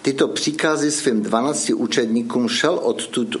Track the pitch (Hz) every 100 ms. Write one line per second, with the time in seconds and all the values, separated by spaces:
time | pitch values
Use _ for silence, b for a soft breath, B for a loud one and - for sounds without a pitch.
0 | 139 135 151 - - 147 160 151 147 147
1 | 135 107 104 113 135 147 - - 117 -
2 | 113 113 117 123 117 - 151 180 120 -
3 | - 127 113 120